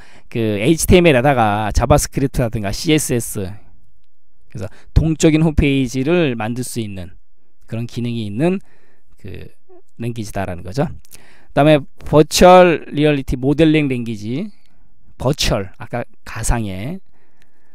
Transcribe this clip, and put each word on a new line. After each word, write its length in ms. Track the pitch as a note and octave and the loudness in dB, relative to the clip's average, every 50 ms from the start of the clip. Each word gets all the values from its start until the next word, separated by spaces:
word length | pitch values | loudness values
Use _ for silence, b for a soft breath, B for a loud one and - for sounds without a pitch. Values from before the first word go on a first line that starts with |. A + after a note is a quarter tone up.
| b b b b b - | b b b b b -6
그 100 | - A#2+ | -4 -2
에이치티엠엘에다가 1300 | A2+ A2 G#2 F#2+ A2 D3 E3+ D#3 - - F#3+ F3+ E3+ E3+ C#3 A#2+ A#2+ C#3+ C#3 A#2+ A2+ G#2+ G2+ G#2+ G#2+ G2+ | 0 0 0 2 2 2 2 2 4 6 6 8 8 8 6 6 6 4 4 4 4 2 2 0 0 0
자바스크립트라든가 960 | - - A#2+ B2+ D3+ C#3 - - - - C3+ C3+ - - B2+ A2 - A2+ G2+ G2 | 2 2 4 6 4 4 4 0 -2 -2 -2 -2 0 -2 -2 -2 -2 -2 -2 -2
씨에스에스, 800 | A2 - - D3+ D3+ D3+ - - C3 A#2+ - - - G#2 F#2+ F2 G2 - - - - - - - - - - - - - - - - - - - | -4 -2 2 2 2 2 2 0 -2 -2 -2 -4 -6 -6 -6 -8 -8 -12 -14 -14 -14 -14 -14 -14 -14 -14 -14 -14 -14 -14 -14 -14 -14 -14 -14 -12
그래서 160 | - G2 G2 - b b b b | -10 -10 -10 -10 b b b b
동적인 480 | - - D3 D#3+ D#3 - - D#3+ D3+ D#3 | 4 4 4 4 2 4 6 6 6 6
홈페이지를 960 | E3 E3 D3 - D#3 C#3+ C3+ C3+ C3 A#2 - C3 C3 D3+ F3 F3+ E3 C#3 A#2+ | 4 2 2 2 2 4 2 2 0 0 -2 -2 0 2 2 2 2 2 0
만들 280 | A2+ G#2+ A2+ A#2+ B2 A#2+ | -2 -4 -4 -4 -4 -6
수 160 | - - A#2+ | -6 -6 -6
있는 320 | A2 G2+ G2 F#2 F2 F2+ - - - - - - - - - - - | -6 -6 -8 -10 -10 -12 -12 -14 -14 -14 -14 -14 -14 -14 -14 -14 -12
그런 200 | - - A2+ A#2+ | -8 -6 -6 -6
기능이 400 | A#2 - A#2 A#2+ A#2+ A#2 A#2 G#2+ | -6 -6 -6 -4 -4 -4 -4 -6
있는 340 | G2+ G2+ A#2 D#3 F3+ F#3 G3 - - - - - - - - - - - - | -4 -2 0 0 0 0 -2 -6 -10 -14 -14 -14 -14 -14 -14 -14 -14 -14 -14
그 260 | - G2 F#2 F2 F2 - - - - - F4+ - - - - - | -12 -12 -12 -12 -12 -14 -14 -14 -14 -14 -14 -14 -14 -14 -12 -8
랭귀지다라는 680 | A#2+ A#2+ A#2 A#2 G#2 G2+ - G2+ F#2+ F#2 F2+ F2 F#2+ | -8 -6 -6 -6 -8 -6 -6 -6 -6 -6 -6 -8 -10
거죠. 240 | E2+ G2 C3+ D#3 C#3+ - - - b b b b b b b b b | -6 -2 -2 -2 -2 -4 -10 -12 b b b b b b b b b
그다음에 300 | - C#3 C#3+ D#3 D#3 C#3+ C#3+ - - - - | 2 4 6 6 6 4 2 -4 -10 -10 -4
버추얼 800 | - C#3+ D3+ D#3+ - - - - F3+ F#3 F#3 F3+ F3+ D#3 - B2 - | 2 4 4 4 4 6 8 10 10 10 10 10 8 6 2 -2 -6
리얼리티 480 | - D3 D3+ D3+ D3 C#3 C3 - D3+ | -2 0 2 2 2 0 -2 -4 -4
모델링 520 | B2+ B2+ C#3 D3 C3+ E3 D#3 D#3 D#3 D3 C3+ | -2 0 0 4 4 4 6 6 4 2 0
랭귀지, 640 | C3 A#2+ A#2 A#2 A2+ G2+ G#2 G#2+ B2 D3 G#3+ G#3 - - - - - - - - - - - - - - | -2 -4 -4 -6 -8 -6 -6 -6 -6 -6 -6 -8 -10 -14 -16 -16 -14 -14 -14 -14 -14 -14 -14 -14 -10 -2
버추얼, 540 | - C3 B2+ - - - C3+ G#2+ F#2+ - - | 0 0 0 2 2 0 0 0 -2 -6 -10
아까 280 | - G2 - - A#2+ A#2 - - - - | -12 -10 -8 -6 -6 -6 -8 -12 -12 -12
가상의 760 | - - A2+ A2+ - B2 A#2 A2 G2+ F#2 F#2 G#2 C#3 F#3 G3 - - - - - - - - - - - - - - | -10 -10 -4 0 0 0 0 0 -4 -6 -6 -6 -8 -8 -8 -10 -12 -14 -14 -14 -14 -14 -14 -14 -14 -14 -14 -14 -14